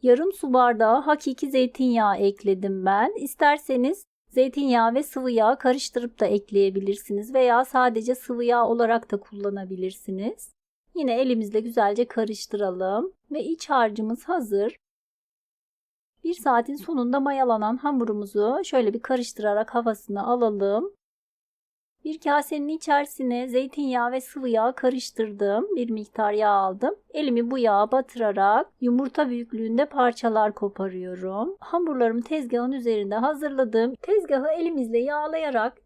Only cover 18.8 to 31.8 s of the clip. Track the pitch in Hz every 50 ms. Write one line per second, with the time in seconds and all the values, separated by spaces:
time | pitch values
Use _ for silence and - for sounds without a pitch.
18.8 | 240 202 202 233 - - 262 254 240 - - - 208 208 202 208 220 - - 240
19.8 | 233 233 214 214 - - 202 196 196 - 240 247 240 226 208 202 196 196 202 220
20.8 | 330 403 403 _ _ _ _ _ _ _ _ _ _ _ _ _ _ _ _ _
21.8 | _ _ _ _ _ 311 311 320 - 302 285 294 285 - 320 294 285 294 311 320
22.8 | - - 294 285 294 285 - - 262 247 240 240 247 262 240 254 269 262 - 294
23.8 | 294 262 254 247 240 247 247 262 254 - - 285 262 247 226 220 220 240 254 -
24.8 | - 254 254 254 - - _ - 220 214 208 202 202 202 202 220 359 415 392 294
25.8 | 240 226 220 220 208 - _ - 220 208 208 208 214 208 202 196 196 190 185 202
26.8 | 240 294 403 - _ _ - 302 302 277 240 240 240 233 262 262 240 220 202 202
27.8 | 208 214 254 269 254 - - 240 226 208 196 202 190 202 214 247 349 - _ _
28.8 | 247 240 240 247 277 254 - - 302 254 247 240 240 233 - 220 226 220 226 240
29.8 | 294 294 285 285 254 240 240 - - 233 220 220 214 214 208 - 208 202 202 -
30.8 | 190 190 185 185 180 180 180 180 185 185 190 202 233 339 392 _ - - - 339